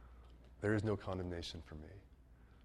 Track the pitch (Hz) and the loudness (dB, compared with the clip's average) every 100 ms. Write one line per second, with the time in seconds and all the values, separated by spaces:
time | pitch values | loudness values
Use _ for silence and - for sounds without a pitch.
0 | - - - - - - 104 107 107 101 | -18 -18 -18 -20 -20 0 4 6 6 2
1 | - 92 90 85 82 85 - 78 78 98 | 0 0 0 -2 -4 -8 -10 -10 -10 -14
2 | - - - - - - | -18 -20 -20 -20 -20 -20